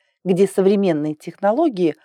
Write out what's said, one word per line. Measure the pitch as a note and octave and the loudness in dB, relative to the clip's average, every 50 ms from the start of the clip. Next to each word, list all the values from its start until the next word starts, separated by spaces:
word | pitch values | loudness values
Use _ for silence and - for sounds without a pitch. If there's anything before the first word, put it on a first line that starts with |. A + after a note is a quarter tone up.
| _ _ _ _ - | _ _ _ _ -2
где | F3+ F#3+ E3+ G3+ F#3+ | -2 2 2 2 0
современные | - - F#3+ F#3+ G#3 G3+ G3+ F#3+ E3 D3 D3 D#3 D3+ | 2 0 2 2 2 2 2 0 0 0 -2 -4 -6
технологии | - - - E3 - - G3 A3 B3+ E4+ E4 A#3 F3+ F3+ D#3+ - _ _ | -8 -10 -16 -12 -4 -2 -2 0 0 0 -2 0 0 -2 -2 -2 _ _